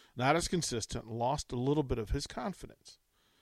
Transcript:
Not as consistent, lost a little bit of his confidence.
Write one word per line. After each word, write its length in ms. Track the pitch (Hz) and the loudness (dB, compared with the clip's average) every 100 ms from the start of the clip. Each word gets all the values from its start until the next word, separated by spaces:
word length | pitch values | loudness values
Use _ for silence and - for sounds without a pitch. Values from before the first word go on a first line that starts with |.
| - - | -14 0
Not 200 | 127 160 | 4 4
as 120 | 170 | 4
consistent, 600 | 180 - 120 - 120 113 | 0 0 -2 -4 -6 -6
lost 440 | 113 120 143 - | -2 0 0 -2
a 40 | 123 | -2
little 280 | 127 151 | 2 4
bit 160 | 135 127 | 2 0
of 100 | 101 | 0
his 160 | 175 - | -2 -2
confidence. 680 | - 208 180 - - - - _ _ _ _ | -6 -6 -6 -12 -18 -20 -20 _ _ _ _